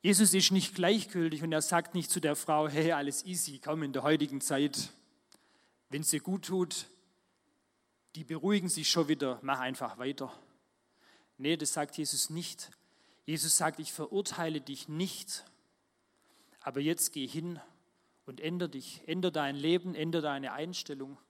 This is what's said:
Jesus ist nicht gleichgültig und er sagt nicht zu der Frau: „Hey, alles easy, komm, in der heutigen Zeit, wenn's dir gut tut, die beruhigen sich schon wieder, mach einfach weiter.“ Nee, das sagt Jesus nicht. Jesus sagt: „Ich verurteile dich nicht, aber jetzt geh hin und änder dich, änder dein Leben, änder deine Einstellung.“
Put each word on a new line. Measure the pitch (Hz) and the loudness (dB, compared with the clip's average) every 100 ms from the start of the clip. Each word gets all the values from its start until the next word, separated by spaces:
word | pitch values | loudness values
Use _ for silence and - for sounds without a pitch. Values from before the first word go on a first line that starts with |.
Jesus | 175 196 208 | 6 8 8
ist | 185 - | 8 6
nicht | 190 175 185 | 4 2 2
gleichgültig | 175 220 - 180 165 156 | 4 4 2 0 0 0
und | 165 | 0
er | 156 | 0
sagt | 156 175 170 | 2 2 2
nicht | 180 170 | -4 0
zu | 185 | 0
der | 160 147 | 0 0
Frau: | - 151 151 | 2 2 4
„Hey, | 143 160 | 2 2
alles | 156 143 139 | 2 0 -4
easy, | 190 180 - 139 | -4 -4 -4 -6
komm, | - 160 | -4 -2
in | 147 | -2
der | 139 | 0
heutigen | 135 156 143 135 | 2 4 2 -2
Zeit, | - 139 147 143 - - _ _ _ - _ _ _ _ _ | 0 2 2 0 -8 -10 _ _ _ -20 _ _ _ _ _
wenn's | 147 156 | -4 0
dir | 151 | 0
gut | - 190 | 0 -4
tut, | 160 185 180 - - - _ _ _ _ _ _ _ _ _ _ _ | -2 0 0 -2 -10 -18 _ _ _ _ _ _ _ _ _ _ _
die | 160 | -14
beruhigen | 151 160 175 208 180 | -8 -2 2 2 2
sich | 160 151 | 0 2
schon | 175 147 | 4 4
wieder, | 151 139 123 | 4 2 -2
mach | 135 135 | -2 -2
einfach | 127 131 123 117 | -2 -4 -6 -4
weiter.“ | 127 139 131 - - _ _ _ _ _ _ - _ _ | -6 -4 -8 -12 -20 _ _ _ _ _ _ -20 _ _
Nee, | 139 165 | -2 0
das | 147 | 0
sagt | - 147 - | -2 -4 -4
Jesus | 147 143 - | -4 -2 -2
nicht. | 156 175 - - - _ _ _ _ - | -2 -8 -10 -16 -18 _ _ _ _ -6
Jesus | 156 160 - | -4 2 4
sagt: | 160 156 | 2 -2
„Ich | 156 | -10
verurteile | - 147 196 202 - 165 156 | -8 -4 -2 -2 -2 -2 -2
dich | 135 135 - | -6 -12 -8
nicht, | 151 185 - - - - _ _ _ _ _ _ _ _ _ _ _ | -2 -2 -4 -8 -10 -10 _ _ _ _ _ _ _ _ _ _ _
aber | - 131 | -6 -2
jetzt | 147 165 - | 0 2 0
geh | 151 131 | -2 -6
hin | 143 170 165 - _ _ _ _ _ - | -4 -6 -8 -14 _ _ _ _ _ -18
und | 127 | -8
änder | 156 175 170 | -6 -2 -4
dich, | 135 123 - - | -6 -12 -16 -6
änder | 170 185 | -2 0
dein | 160 143 139 | 0 -2 0
Leben, | 151 175 180 151 | 2 2 2 -4
änder | 160 165 | 0 0
deine | 151 139 135 | 0 -2 -4
Einstellung.“ | 127 165 175 - 143 135 139 _ | -6 -6 -8 -8 -8 -10 -12 _